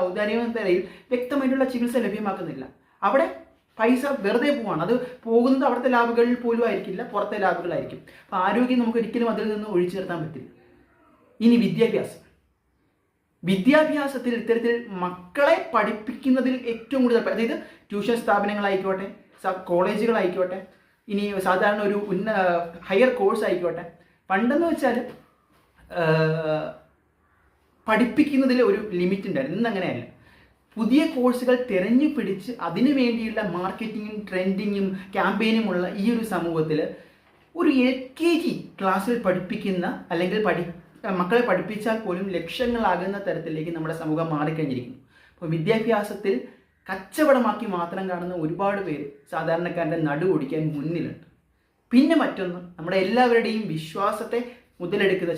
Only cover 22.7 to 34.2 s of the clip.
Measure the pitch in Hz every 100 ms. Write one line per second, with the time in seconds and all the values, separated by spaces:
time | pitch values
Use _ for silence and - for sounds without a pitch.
22.7 | - - 196 254 - 196 226 214 180 175
23.7 | 160 170 - _ _ - 196 240 294 339
24.7 | - 262 233 - - _ _ _ _ _
25.7 | _ - 180 160 160 160 160 156 151 -
26.7 | - - _ _ _ _ _ _ _ _
27.7 | _ - 220 240 - - 269 262 254 214
28.7 | 196 - 180 180 196 196 147 131 196 233
29.7 | 196 165 120 - - - _ _ _ _
30.7 | 214 220 269 320 262 247 240 247 247 -
31.7 | 185 196 254 302 - 190 190 247 240 170
32.7 | 165 262 269 240 226 220 220 202 180 185
33.7 | - 214 208 214 208